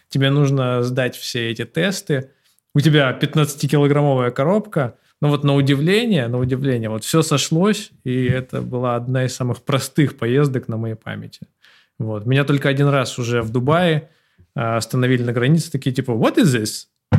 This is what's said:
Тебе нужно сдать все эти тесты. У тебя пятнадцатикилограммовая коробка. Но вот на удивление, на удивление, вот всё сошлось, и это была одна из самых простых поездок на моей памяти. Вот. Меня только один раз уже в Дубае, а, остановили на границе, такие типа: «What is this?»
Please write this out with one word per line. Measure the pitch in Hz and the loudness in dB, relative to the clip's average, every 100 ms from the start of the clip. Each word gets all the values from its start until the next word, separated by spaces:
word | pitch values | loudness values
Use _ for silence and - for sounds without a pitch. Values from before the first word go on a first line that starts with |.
| _ | _
Тебе | 139 135 | 0 2
нужно | 139 143 139 127 123 | 2 2 2 0 0
сдать | 123 127 123 - | -2 -2 -2 -4
все | - 123 117 | -8 -6 -4
эти | 117 117 | -6 -6
тесты. | - 180 196 - 143 131 _ _ _ _ 147 | -2 -2 -2 -2 -4 -4 _ _ _ _ 2
У | |
тебя | 143 147 135 | 4 4 4
пятнадцатикилограммовая | 123 139 156 147 - 147 151 143 143 147 135 123 | 0 -2 0 0 0 0 2 4 4 2 2 0
коробка. | 120 139 208 214 165 123 - _ - | 0 0 0 -2 -4 -4 -6 _ -4
Но | 147 | 0
вот | 143 | 2
на | 143 139 | 2 2
удивление, | 135 139 156 202 240 180 117 | 4 2 2 2 2 0 0
на | 123 | -2
удивление, | 127 131 139 123 110 | -2 -2 -2 -2 -2
вот | 110 | -6
всё | - 165 | 0 2
сошлось, | 156 143 - 160 196 208 - _ 131 | 2 0 0 0 2 0 -4 _ -6
и | 127 127 | -2 0
это | 127 127 135 | -2 -4 -8
была | 120 123 123 120 | -6 -4 -2 -2
одна | 120 127 127 | -2 -2 -2
из | - | -4
самых | 123 117 | -4 -6
простых | - 135 - - 143 - | -4 -4 -2 0 0 0
поездок | 117 127 147 127 - | -2 0 0 -2 -6
на | 113 | -6
моей | 113 110 | -6 -8
памяти. | - 107 107 - - _ _ _ _ - | -10 -12 -12 -18 -20 _ _ _ _ -10
Вот. | 110 107 110 | -6 -6 0
Меня | 135 143 | 0 2
только | 143 143 | 2 0
один | 135 143 | 2 2
раз | 139 117 - | 2 0 -4
уже | 117 120 | -4 -2
в | 113 | -2
Дубае, | 120 123 165 180 156 - _ _ _ _ - | -2 0 2 2 0 -4 _ _ _ _ -6
а, | 117 113 | -2 -2
остановили | - 127 123 127 | -2 0 2 2
на | 120 | 0
границе, | 120 123 165 156 | 0 2 2 0
такие | 127 139 | -4 -4
типа: | 123 135 | -4 -2
«What | 113 220 320 | 0 0 2
is | 202 | 2
this?» | 123 110 - - _ - | 2 -2 -6 -14 _ 0